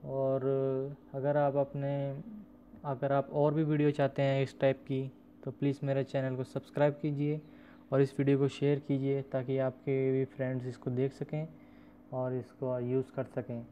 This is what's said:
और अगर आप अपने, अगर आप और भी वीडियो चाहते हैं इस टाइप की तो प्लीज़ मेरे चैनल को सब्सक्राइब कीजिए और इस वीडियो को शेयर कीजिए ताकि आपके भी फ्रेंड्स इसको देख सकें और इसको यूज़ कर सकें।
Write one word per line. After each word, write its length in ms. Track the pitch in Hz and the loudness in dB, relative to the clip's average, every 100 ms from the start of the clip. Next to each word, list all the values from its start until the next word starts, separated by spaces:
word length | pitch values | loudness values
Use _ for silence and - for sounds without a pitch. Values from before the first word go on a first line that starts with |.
| 143 | -6
और 380 | 135 135 135 131 135 135 131 135 143 - 139 | -2 0 2 2 0 0 -2 -4 -10 -10 -4
अगर 220 | 135 147 | 0 2
आप 180 | 143 139 | 2 2
अपने, 640 | 139 143 139 139 139 139 175 - - - - - 147 | 0 -2 -4 -2 -4 -6 -12 -16 -18 -20 -20 -12 -6
अगर 260 | 127 139 | -4 2
आप 180 | 139 139 | 2 2
और 220 | 147 147 | 2 2
भी 100 | 151 | 4
वीडियो 280 | 156 151 147 | 2 4 4
चाहते 300 | 143 139 139 | 4 0 2
हैं 220 | 139 135 | 2 2
इस 160 | 135 - | 0 2
टाइप 240 | 135 131 | 2 2
की 180 | - 135 135 - - - | -2 -4 -4 -10 -20 -12
तो 80 | - | -12
प्लीज़ 280 | 123 143 135 143 | -2 -2 0 -2
मेरे 180 | 135 | 0
चैनल 320 | 135 139 131 127 | 0 -2 -2 -4
को 80 | 131 | -4
सब्सक्राइब 540 | 139 - - 147 143 | -6 -8 2 2 2
कीजिए 400 | 156 143 147 151 - - - - - | -4 0 -2 -2 -8 -20 -20 -20 -2
और 80 | 135 | 2
इस 120 | 139 - | 2 4
वीडियो 180 | 139 139 | 4 4
को 80 | 139 | 4
शेयर 300 | - 143 143 | 2 0 0
कीजिए 420 | - 139 135 139 135 | 0 -2 0 -2 -2
ताकि 260 | 135 127 135 | -4 -2 0
आपके 520 | 131 127 - 135 131 | 0 -2 -2 0 2
भी 120 | 131 131 | 2 0
फ्रेंड्स 380 | - 131 131 127 | -2 -2 -2 -6
इसको 240 | 120 - | -6 -4
देख 220 | 123 135 | 0 -2
सकें 340 | - 139 151 160 - - - - - - | -2 -6 -6 -8 -12 -20 -20 -20 -20 -10
और 200 | 131 127 | -4 -2
इसको 440 | 127 117 - 131 127 | -4 -6 -6 -4 -2
यूज़ 300 | 123 131 127 | 0 0 0
कर 120 | - 127 | -6 -6
सकें। 360 | - 127 120 117 | -6 -6 -10 -10